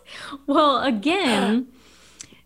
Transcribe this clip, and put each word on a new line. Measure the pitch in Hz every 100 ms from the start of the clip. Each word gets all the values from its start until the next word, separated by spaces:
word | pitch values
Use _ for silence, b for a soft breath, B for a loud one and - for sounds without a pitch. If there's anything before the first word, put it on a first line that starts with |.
| B B B 285 -
Well, | 285 294 254
again, | 269 214 277 392 294 208 196 233 262 B B B B B B B